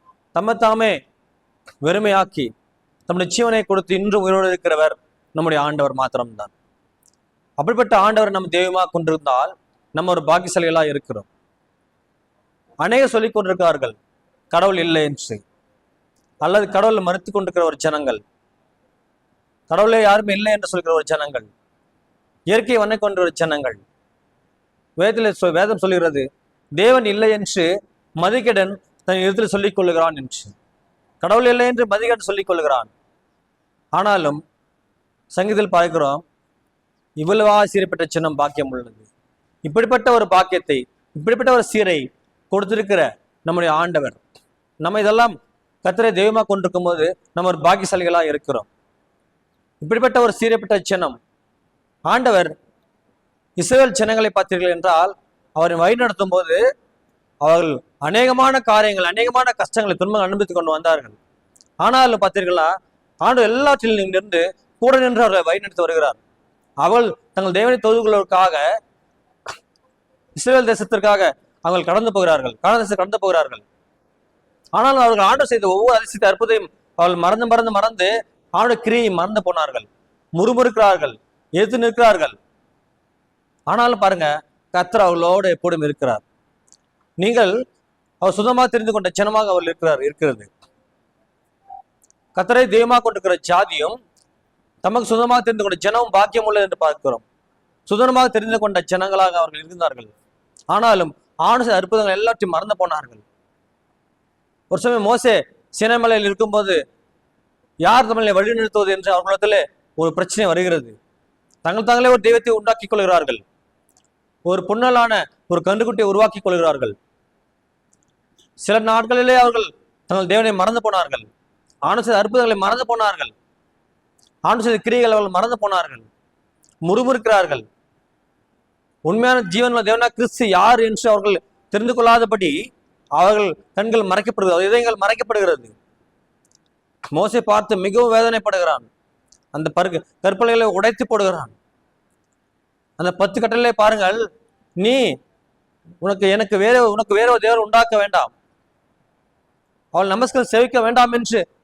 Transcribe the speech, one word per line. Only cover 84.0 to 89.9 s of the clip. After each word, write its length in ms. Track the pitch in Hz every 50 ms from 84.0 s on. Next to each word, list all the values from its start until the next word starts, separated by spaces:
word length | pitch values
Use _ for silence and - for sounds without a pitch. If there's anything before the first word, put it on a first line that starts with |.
| 202 190 190 175 160 147 147 156 - _ _ _ _ _
கர்த்தர் 300 | - 180 180 180 - 226
அவர்களோடு 480 | 202 180 175 170 170 170 180 196 196 190
எப்போதும் 340 | 170 160 - 175 170 165 151
இருக்கிறார். 400 | 147 147 - - 131 113 107 _ _ _ _ _ _ _ _ _ _ _ _ _ _ _ _ _ _ _
நீங்கள் 380 | - 175 208 233 240 226 185 190 233 254 _ _ _ _ _ _ _ _ _ _ - -
அவர் 120 | 190 175
சுதமாக 320 | 185 208 240 247 247 254 247
தெரிந்து 240 | 240 240 220 220 220
கொண்ட 160 | 214 190 180
ஜனமாக 400 | 170 - 202 208 214 220 214 202
அவர் 140 | 185 180 170
இருக்கிறார், 400 | 165 165 - - 165